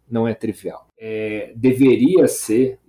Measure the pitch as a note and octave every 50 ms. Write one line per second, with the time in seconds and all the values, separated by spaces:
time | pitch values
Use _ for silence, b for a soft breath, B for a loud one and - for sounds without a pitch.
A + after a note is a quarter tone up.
0 | _ - A#2 A2+ A2+ A#2 G#2+ - A2 A2 G2 - F#2+ E2+ - - - _ _ _
1 | A2+ A2 A2 A2 G#2+ G#2+ G#2+ G#2 G2+ - - A2+ B2 C3 C3 B2 C#3 B2+ A#2 A2
2 | B2+ E3 F#3 E3+ C3 - - - - - G#2+ B2 C3 - - - _